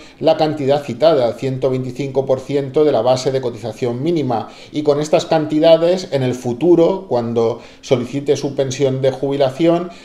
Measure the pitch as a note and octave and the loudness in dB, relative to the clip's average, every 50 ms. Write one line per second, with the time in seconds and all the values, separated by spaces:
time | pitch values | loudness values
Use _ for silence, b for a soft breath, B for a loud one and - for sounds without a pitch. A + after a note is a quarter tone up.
0 | B B B B - D3+ D#3+ D#3 D#3+ D#3 D3 - C#3 C3 C#3+ D3 D3 - A#2 - | B B B B 0 0 2 2 0 -2 -2 -2 0 0 0 0 -2 -4 -4 0
1 | D3 E3 E3 C#3 B2 A#2 G#2+ - - C3 C3 B2+ C3+ C3+ B2+ C3 B2+ B2+ B2 - | 2 4 4 4 2 0 -2 -4 -4 -6 -4 -2 -2 -2 -2 -2 -4 -6 -8 -8
2 | C#3+ C#3 B2+ C#3 C3+ C#3 C3 A#2 - - C#3 C#3+ C#3 C3+ C3 D#3 D3+ D3+ C3+ A2+ | -8 -4 -4 -2 -2 0 -2 -4 -2 -4 -4 -4 -4 -2 0 2 2 2 2 2
3 | A2 B2 C3 C3 - C#3+ C3 C3+ C3 B2 A#2 A2 G#2+ A#2 G#2+ - C3 A#2+ A#2+ B2 | 2 2 0 0 0 -2 -2 -2 -2 -4 -6 -8 -8 -10 -8 -4 -4 -4 -4 -2
4 | C3+ E3 F3 D#3+ C#3 B2+ A#2+ G#2+ A2 B B B B B - D3 D3+ D3 C#3+ C#3+ | -2 -2 -2 -2 -2 -2 -2 -4 -6 B B B B B -8 -2 0 0 0 0
5 | D3+ D#3 - E3 - - E3 D#3+ D3+ D3+ D3+ D3+ D#3 E3 E3 D#3+ E3 E3+ F#3 F#3 | 0 0 0 0 0 2 0 0 0 0 0 2 6 6 6 6 6 4 0 0
6 | - - - C#3 B2+ B2+ B2 B2 - B2 A#2+ A#2+ D3 F3 F3 E3 E3 E3+ F#3+ F#3+ | -2 -4 -4 -2 -2 -2 -2 -4 -4 -6 -4 0 4 4 6 6 6 4 2 0
7 | - - - A#2+ A#2 A#2 A#2 A#2 A2+ A2+ A#2+ B B B B B - - C3+ B2 | -4 -4 -2 -2 -2 -2 0 0 0 0 -2 B B B B B -4 -2 0 0
8 | A#2+ A#2 - C#3 C3+ - C#3+ C3 - D3 C3 - C#3 C3 C3 - C#3+ C3 C3 C3 | 0 -2 -6 -4 -2 -2 -2 -2 -2 -4 -2 -2 -4 -2 -2 -2 0 0 0 0
9 | C3 C3+ C3 - - C#3 C#3 C#3 C#3 C3 C3 - E3 E3 E3 E3+ F3+ F#3 B B | 0 0 0 0 -2 -4 0 0 0 0 0 0 2 2 2 2 0 -6 B B
10 | B | B